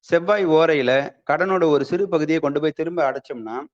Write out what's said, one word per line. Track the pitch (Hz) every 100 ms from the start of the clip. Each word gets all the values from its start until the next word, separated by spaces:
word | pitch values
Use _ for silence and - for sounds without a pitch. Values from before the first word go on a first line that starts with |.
| -
செவ்வாய் | 170 175 208 180
ஓரையில | 156 160 151 123 135 139 _ -
கடனோட | 151 185 190 165
ஒரு | 143
சிறு | 135 175 196
பகுதியை | 170 151 160
கொண்டு | 147 143
போய் | 156
திரும்ப | 151 160 175
அடைச்சோம்னா | 139 131 _ 127 110 123 151